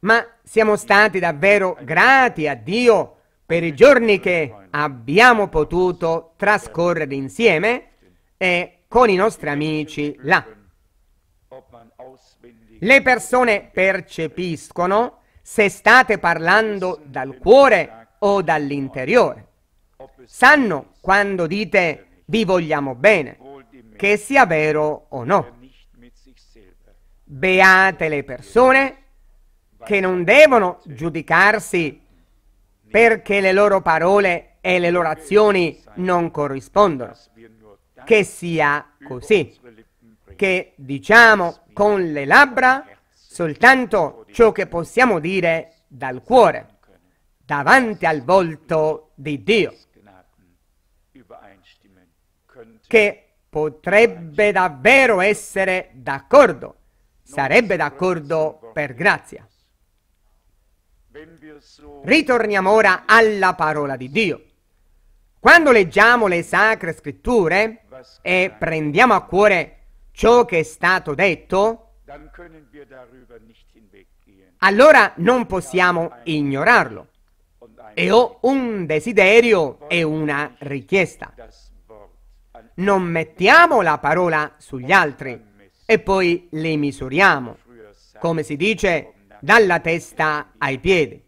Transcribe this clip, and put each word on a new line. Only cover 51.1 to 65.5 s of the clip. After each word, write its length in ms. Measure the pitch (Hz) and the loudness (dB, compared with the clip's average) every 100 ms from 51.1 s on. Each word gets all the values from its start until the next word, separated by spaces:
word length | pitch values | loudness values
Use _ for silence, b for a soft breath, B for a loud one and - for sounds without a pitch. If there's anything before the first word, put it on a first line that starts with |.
| 139 98 - 104 95 _ _ 107 92 90 _ _ _ _ 127 113 117 _ | _ _ -20 -20 _ _ _ _ _ _ _ _ _ _ -20 -20 _ _
che 420 | 226 208 - _ _ _ | 0 0 -4 _ _ _
potrebbe 1040 | 151 156 - - 202 226 175 165 147 208 | -6 -6 -6 0 2 2 0 -12 -2 -2
davvero 680 | 190 180 139 143 269 262 196 | 0 -4 -2 2 4 2 0
essere 720 | 190 208 - 196 190 185 - | 0 -4 -8 -6 -4 -4 -8
d'accordo, 840 | 131 127 139 _ 285 240 - - _ _ _ _ _ | -16 -12 -12 _ 4 4 0 -14 _ _ _ _ _
sarebbe 540 | _ 143 135 190 220 185 | _ -8 0 0 0 -4
d'accordo 920 | 147 135 185 170 143 160 156 - 117 | -6 -6 -6 -6 -6 -4 -4 -8 -14
per 220 | 113 147 | -12 -12
grazia. 520 | 123 185 170 - - _ _ _ _ _ _ _ _ _ _ _ _ _ _ _ _ _ 135 160 165 156 147 _ _ 147 143 | -4 -2 -2 -6 -20 _ _ _ _ _ _ _ _ _ _ _ _ _ _ _ _ _ -20 -20 _ -20 -20 _ _ -20 -16
Ritorniamo 680 | 143 302 285 247 220 202 185 | -2 0 0 -2 -2 -2 0
ora 340 | 220 208 185 - | 2 2 0 2
alla 480 | 214 220 208 190 | 4 4 0 -2
parola 420 | 175 156 151 143 131 | -2 -4 -4 -6 -8
di 140 | 127 | -6
Dio. 320 | 156 208 143 _ _ _ _ _ _ _ _ _ _ | -4 -4 -6 _ _ _ _ _ _ _ _ _ _
Quando 320 | 240 | 4